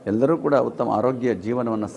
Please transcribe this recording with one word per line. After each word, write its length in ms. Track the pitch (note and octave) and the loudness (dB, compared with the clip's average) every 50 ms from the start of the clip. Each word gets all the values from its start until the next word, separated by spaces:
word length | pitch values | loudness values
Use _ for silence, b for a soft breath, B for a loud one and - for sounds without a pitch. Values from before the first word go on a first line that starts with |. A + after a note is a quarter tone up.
| - - | -4 -2
ಎಲ್ಲರೂ 260 | G2+ A2+ B2+ C#3+ E3 | 0 2 4 2 2
ಕೂಡ 180 | D3 - D3 D3 | 2 2 2 2
ಉತ್ತಮ 340 | B2+ A#2+ A#2 A2+ - B2 A2+ G#2+ G#2+ | 2 2 0 -2 -4 -2 0 0 2
ಆರೋಗ್ಯ 360 | A2 B2+ C3 A#2+ A#2+ A#2+ G#2+ | 2 0 0 0 0 -2 -2
ಜೀವನವನ್ನು 520 | F#2 F2+ A2 A#2+ B2 A#2+ A#2 A2 G#2+ G#2 G2+ - | -2 -2 -2 -2 -2 -2 -2 -2 -4 -4 -4 -4